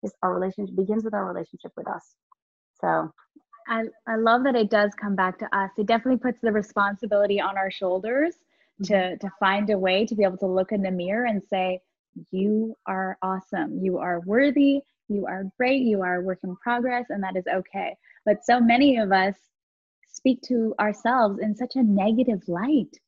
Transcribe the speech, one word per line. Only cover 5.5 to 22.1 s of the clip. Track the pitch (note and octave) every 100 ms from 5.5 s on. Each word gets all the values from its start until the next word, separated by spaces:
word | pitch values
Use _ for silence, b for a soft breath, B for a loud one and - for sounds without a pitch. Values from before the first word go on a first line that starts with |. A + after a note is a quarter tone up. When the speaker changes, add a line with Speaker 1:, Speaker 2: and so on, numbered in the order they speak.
| G3
Speaker 2:
us. | G3 -
It | G#3
definitely | A3+ B3+ B3+
puts | B3+ A#3
the | A#3
responsibility | G#3+ G#3 - G3+ G3+ A3 G#3 G3+ G3+
on | F3 G3
our | F#3+
shoulders | - F#3+ F#3 G#3+ B3+ D#4+ - _ _ _ _
to, | G3
Speaker 1:
Mm-hmm. | G3+ F#3 E3+ G3
Speaker 2:
to | -
find | G3 G3 G#3
a | G3+
way | F#3+ F#3+
to | A3
be | G#3+
able | G3 F#3
to | F#3
look | F#3 F#3
in | G#3+
the | F#3+
mirror | F#3 F3 G#3+
and | B3 G#3 -
say, | F#3+ F#3 F#3 _ _ _ - E3
"You | F#3 G3+ G#3+ A3 A3+ -
are | F#3+ F#3+ F#3+
awesome. | F#3+ F#3+ - F#3+ - -
You | F#3+ F3+
are | F3 F3
worthy. | F3 A3 C#4+ C#4+ C#4 C#4 - _ _
You | G3+
are | F#3+ F#3 F#3+ _
great. | B3 C4+
You | B3 G3+
are | F#3 F3+
a |
work | F#3 F#3
in | F#3+ F3+
progress, | - A#3+ B3 B3 B3
and | G3+
that | F#3+ F#3
is | F3+
okay." | F#3+ F#3 G3 F#3 - b b -
But | G#3
so | - B3
many | A#3 A#3+ C#4+ A#3+
of | G#3
us | F#3+ F#3+ G3 _ _ _ _ _ _ _
speak | - C4 B3
to | - B3 A3 -
ourselves | G#3+ G#3 A3+ B3+ A3 G3
in | G#3+ G#3
such | B3 C4+
a |
negative | A3+ G3 G3